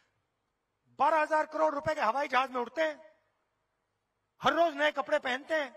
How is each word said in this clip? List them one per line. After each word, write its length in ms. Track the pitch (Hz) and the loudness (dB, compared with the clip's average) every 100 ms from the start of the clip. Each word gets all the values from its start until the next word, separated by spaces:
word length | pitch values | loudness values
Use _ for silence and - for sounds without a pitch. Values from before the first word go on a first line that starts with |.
| _ _ _ _ _ _ _ _ _ | _ _ _ _ _ _ _ _ _
बारह 340 | 120 285 320 | 0 2 2
हजार 240 | 302 311 302 | 2 0 0
करोड़ 300 | 302 311 285 | 0 0 0
रुपए 200 | 311 302 | -4 0
के 60 | |
हवाई 260 | 220 262 294 | 0 0 0
जहाज 240 | 254 262 | 0 0
में 100 | 254 | -4
उड़ते 200 | 233 330 | -6 -2
हैं, 320 | 311 285 - _ _ _ _ _ _ _ _ _ _ _ _ _ | -2 -4 -16 _ _ _ _ _ _ _ _ _ _ _ _ _
हर 100 | 247 | 0
रोज 220 | 302 339 285 | 2 0 2
नए 160 | 302 | 0
कपड़े 280 | 277 269 294 | 0 -2 -2
पहनते 360 | 269 262 294 320 | -2 -6 -4 -4
हैं। 200 | 262 | -4